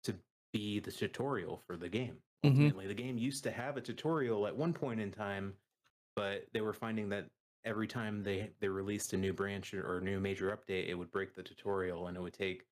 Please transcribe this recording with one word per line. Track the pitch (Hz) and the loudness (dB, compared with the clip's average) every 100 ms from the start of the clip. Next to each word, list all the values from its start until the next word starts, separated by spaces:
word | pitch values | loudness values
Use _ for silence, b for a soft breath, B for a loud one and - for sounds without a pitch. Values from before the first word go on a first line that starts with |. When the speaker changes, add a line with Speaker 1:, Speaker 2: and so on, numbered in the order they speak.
Speaker 1:
to | - 95 _ _ _ | -4 -6 _ _ _
be | 113 104 104 | -4 0 -2
the | - | -2
tutorial | - 107 - 135 123 82 80 - | -4 -4 -2 -2 -2 -4 -8 -8
for | 85 | -8
the | 85 | -2
game. | 113 123 - _ _ 147 | -2 -2 -8 _ _ 8
Speaker 2:
Mm-hmm. | 135 | 10
Speaker 1:
Ultimately, | 147 - 98 | 8 6 -4
the | |
game | 104 127 120 | -4 -4 0
used | 127 135 | 0 0
to | 151 | -4
have | 117 127 135 | -2 -4 -4
a | |
tutorial | 117 110 151 160 123 107 101 | -6 -2 0 2 2 2 2
at | 120 | 2
one | 165 | 0
point | 165 131 113 | 0 0 0
in | 101 | -2
time, | 92 101 98 98 95 _ _ _ _ _ - | -2 -2 -2 -4 -8 _ _ _ _ _ -2
but | 101 101 - | 0 -2 -2
they | 113 | -2
were | 107 | 0
finding | 101 113 110 104 | -2 -2 -2 0
that | 101 87 _ _ _ 113 | -2 -4 _ _ _ -4
every | 107 107 | 0 0
time | 123 107 104 | 0 -2 -2
they, | 101 95 104 - | 0 -2 -4 -2
they | 98 | 0
released | 95 98 104 - | 0 0 -2 0
a | 95 | 0
new | 95 | 2
branch | 90 98 101 - | 0 -2 -2 -6
or, | 98 - 90 | -6 -2 0
or | |
new | 95 98 | 0 0
major | 98 95 95 107 | 0 0 0 -2
update, | - 92 - | -2 -2 0
it | |
would | 90 85 | -4 -2
break | 98 95 - | -2 -4 -6
the | |
tutorial, | 87 - 101 98 90 87 90 | -14 -8 -2 0 0 -2 -4
and | 90 | -4
it | |
would | 90 | -6
take | - 98 92 - | -2 -2 -2 -12